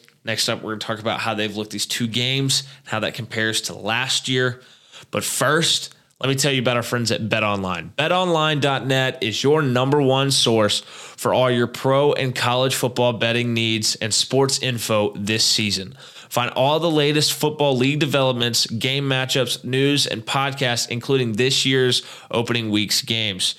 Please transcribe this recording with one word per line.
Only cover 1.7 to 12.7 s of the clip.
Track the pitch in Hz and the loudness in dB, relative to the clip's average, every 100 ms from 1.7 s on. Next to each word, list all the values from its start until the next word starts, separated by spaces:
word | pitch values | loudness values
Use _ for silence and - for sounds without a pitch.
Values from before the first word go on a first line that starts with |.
these | 101 - | -6 -6
two | - 117 | -2 -2
games, | 120 127 135 135 - - - | -2 0 0 0 -2 -4 -18
how | - 110 | -6 -4
that | 98 | -4
compares | - 110 110 110 107 | -6 -6 -2 -2 -2
to | - | -6
last | - 101 117 127 - - | -8 -4 -2 -2 -2 0
year. | 127 127 120 - - _ - - | 0 0 -2 -16 -20 _ -20 -6
But | 107 | -4
first, | - - 131 160 151 - - - _ - | -4 0 2 2 2 0 -4 -16 _ -6
let | 131 | -2
me | |
tell | 135 143 | 0 2
you | 131 | 2
about | 120 120 | 2 0
our | |
friends | 117 120 110 | 0 -2 0
at | - 107 | -2 0
BetOnline. | 110 107 98 92 87 85 - | 0 0 0 -2 -4 -6 -4
Bet | 160 | 0
online | 180 180 156 156 147 | 2 2 2 2 2
dot | 139 131 127 | 0 0 0
net | 131 131 - | 0 0 -2
is | 110 107 | -4 0
your | 135 156 | 2 4
number | 139 123 135 147 | 4 2 4 4
one | 131 135 139 | 4 4 2
source | 135 123 113 104 - | 2 2 4 2 0
for | - - - - 120 | -6 -20 -18 -4 0
all | 104 127 | 2 4
your | 120 120 | 2 0
pro | - 135 135 147 | 0 2 4 4
and | - 131 | 2 -2
college | - 120 123 131 | -2 0 2 0